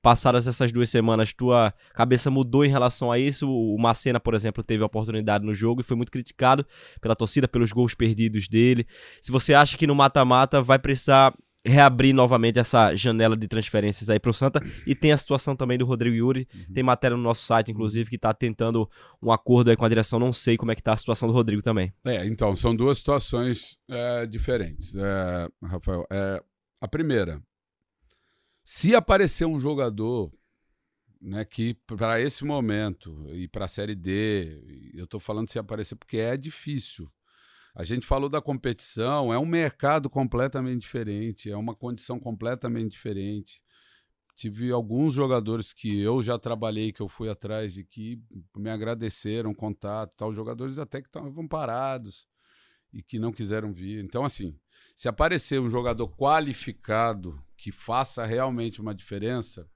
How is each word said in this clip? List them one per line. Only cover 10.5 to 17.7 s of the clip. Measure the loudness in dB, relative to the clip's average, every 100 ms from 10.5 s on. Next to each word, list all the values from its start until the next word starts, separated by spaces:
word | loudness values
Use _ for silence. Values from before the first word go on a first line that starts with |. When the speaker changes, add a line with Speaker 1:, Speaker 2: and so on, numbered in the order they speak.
| 2
Speaker 1:
vai | 4 4
precisar | 4 -2 6 8 8 4 _ _
reabrir | 4 10 10 8 6
novamente | 6 6 6 4 2
essa | 4 6 6 4
janela | 0 4 4 2
de | -2
transferências | -4 0 0 0 -2 0
aí | 2
pro | 2
Santa, | 0 0 0 -4 -10
e | -4 2
tem | 4
a | 4
situação | 2 -2 -2
também | -2 -2 0
do | 0
Rodrigo | 0 0 2
Yuri, | 2 0 -4
Speaker 2:
Uhum. | -14 -8
Speaker 1:
tem | 0
matéria | 2 2 2 0
no |
nosso | 0 -2 2
site, | 2 2